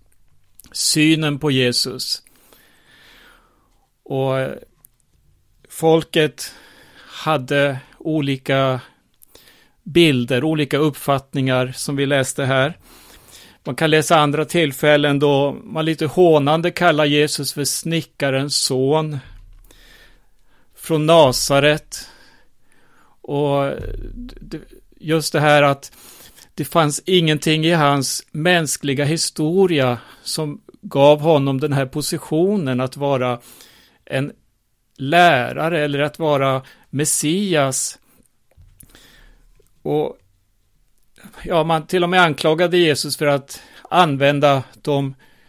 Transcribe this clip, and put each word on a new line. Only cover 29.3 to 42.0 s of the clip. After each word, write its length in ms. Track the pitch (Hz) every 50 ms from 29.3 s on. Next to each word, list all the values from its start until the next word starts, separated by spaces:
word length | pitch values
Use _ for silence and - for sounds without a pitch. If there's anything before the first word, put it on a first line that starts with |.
| - - 156 156 175 196 190 180 170 143 131 127 120 117 - - - -
som 380 | - - - 165 156 147 147 - _ - - _
gav 380 | - - - 139 139 147 151 147
honom 400 | 147 170 160 139 139 139 135 131
den 120 | 139 147
här 140 | 139 139 135
positionen 920 | 131 - 151 143 - 170 156 - - 156 160 180 196 214 202 151 131 127 123
att 160 | 131 127 -
vara 440 | 139 143 143 139 123 127 123 123 120 - - - - - - _ _ _ _ _ _ _
en 280 | - - 135 139 147 - _ _ _ _ _ _ _ _ _ _ _ _
lärare 880 | - 131 139 165 175 175 170 151 123 120 123 123 147 151 165 170 156 147
eller 140 | 147 139 139
att 200 | 147 147 - -
vara 440 | 165 151 147 135 135 135 131 131 131 - - _ _ _
Messias. 1080 | - 135 151 151 - - - 147 170 196 208 190 170 147 139 135 127 - - - - - _ _ _ _ _ _ _ _ _ _ _ - - _ _ - - _ - - - - - - - - _ _ _ _ _ _ _ _ _ _
Och, 340 | - 147 147 151 147 - - _ _ _ _ _ _ _ _ _ _ _ _ _ _ _ _ _ _ _ _ - - - - -
ja, 220 | - 175 185 165 156
man 220 | 165 165 156 151
till 160 | - 180 185